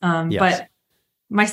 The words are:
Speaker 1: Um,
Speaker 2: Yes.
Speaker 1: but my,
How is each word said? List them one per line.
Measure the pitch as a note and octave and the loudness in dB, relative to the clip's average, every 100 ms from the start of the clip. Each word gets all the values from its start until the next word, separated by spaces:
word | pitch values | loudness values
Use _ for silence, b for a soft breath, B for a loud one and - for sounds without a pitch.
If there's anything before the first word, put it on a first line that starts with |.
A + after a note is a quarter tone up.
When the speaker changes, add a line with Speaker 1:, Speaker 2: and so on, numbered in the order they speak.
Speaker 1:
Um, | F3 E3 E3 | -2 0 0
Speaker 2:
Yes. | - | 0
Speaker 1:
but | F#3 - - _ _ _ _ _ _ | 0 0 -6 _ _ _ _ _ _
my, | G3+ G#3 | 0 0